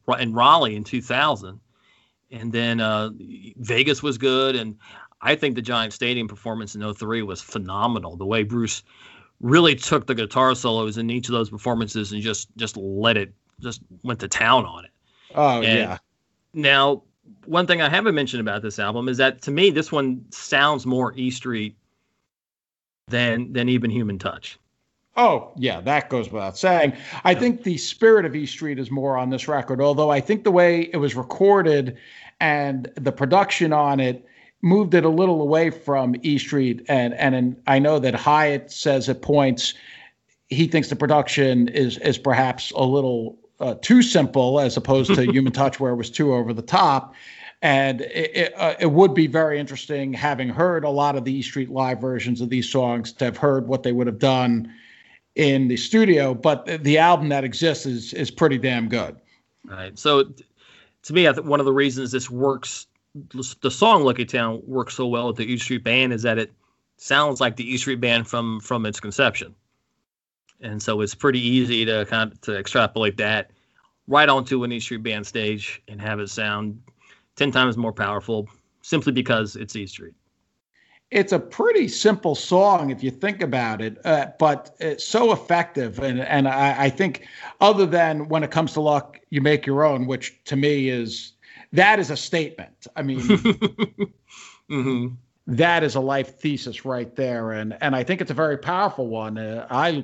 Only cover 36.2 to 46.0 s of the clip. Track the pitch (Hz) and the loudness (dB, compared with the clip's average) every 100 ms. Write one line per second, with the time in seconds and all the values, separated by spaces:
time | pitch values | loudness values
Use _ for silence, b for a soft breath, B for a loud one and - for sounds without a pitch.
36.2 | 156 143 - 143 127 117 - 135 120 120 | 0 0 0 0 0 -2 0 0 0 0
37.2 | 143 131 123 127 - 135 147 151 127 120 | 0 2 0 -2 2 4 4 2 2 0
38.2 | 147 151 151 143 - - 151 135 127 127 | 2 4 4 0 -6 -4 0 0 0 -2
39.2 | - 143 135 123 - B B B B _ | 0 2 2 0 -4 B B B B _
40.2 | _ _ _ 131 160 160 - 139 147 151 | _ _ _ 0 2 2 0 -2 2 2
41.2 | 139 - 135 123 120 - 127 117 - 127 | 2 2 2 4 2 2 -2 0 -2 0
42.2 | 139 123 131 123 - - 127 139 131 120 | 0 2 0 -2 -6 -2 0 2 0 -2
43.2 | 113 - _ - 127 113 - 247 240 180 | -6 -10 _ -8 -6 -4 6 6 8 4
44.2 | 135 139 123 143 131 131 127 135 120 196 | 4 2 2 2 2 0 2 2 4 4
45.2 | 123 127 131 131 135 - 131 120 | 4 4 2 2 0 0 -2 -2